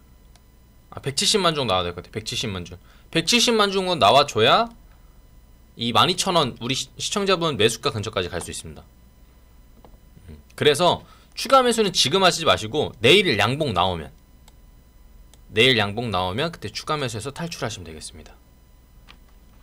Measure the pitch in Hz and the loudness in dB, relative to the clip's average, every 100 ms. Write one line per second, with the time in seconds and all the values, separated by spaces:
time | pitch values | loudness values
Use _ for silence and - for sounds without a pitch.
0 | - - - - _ _ - - - - | -20 -20 -20 -20 _ _ -20 -20 -20 -12
1 | 139 135 202 208 175 147 120 92 87 87 | -8 -4 0 2 0 0 0 0 -2 -6
2 | - - - 123 113 92 85 90 - - | -12 -12 -8 -6 -6 -8 -10 -16 -20 -20
3 | - 165 170 240 240 220 202 190 185 170 | -6 -4 0 2 2 2 2 0 -2 2
4 | 101 131 143 110 120 190 233 - - - | 6 6 4 2 4 4 0 -8 -20 -20
5 | - - - - - - - - 120 110 | -20 -20 -20 -20 -20 -20 -20 -8 0 2
6 | 139 180 196 175 127 107 117 131 - - | 2 2 0 2 0 -2 -6 -6 -8 -10
7 | - 208 196 180 165 110 113 - 143 113 | -6 -2 0 0 0 2 2 2 -4 -4
8 | 104 101 87 87 80 - 80 71 - - | -4 -4 -4 -6 -8 -12 -14 -18 -20 -20
9 | - _ - _ - - - - - - | -20 _ -20 _ -20 -20 -20 -20 -20 -20
10 | - - - 76 - - 143 139 175 98 | -20 -20 -20 -20 -14 -2 0 2 2 0
11 | - - - - 233 269 247 226 202 - | -4 -20 -20 -10 2 4 4 2 0 0
12 | 131 190 185 160 147 90 107 147 95 - | 0 2 2 2 0 0 -2 -4 -4 2
13 | 120 190 180 104 104 143 147 87 92 87 | 4 6 4 2 0 0 -2 0 0 -2
14 | 69 - _ - - - - - _ - | -8 -16 _ -20 -20 -20 -20 -20 _ -20
15 | - - - - - 101 131 117 101 104 | -20 -20 -20 -20 -6 2 2 2 0 -4
16 | 120 92 92 107 165 165 104 - - 151 | -4 -2 -2 -4 -6 -8 -12 -10 -6 -6
17 | 127 107 135 - 165 - 123 98 82 78 | -6 -8 -10 -10 -12 -8 -10 -10 -14 -16
18 | - 78 76 - _ _ _ - _ - | -18 -20 -20 -20 _ _ _ -20 _ -20
19 | - - - - - - | -20 -20 -20 -20 -20 -20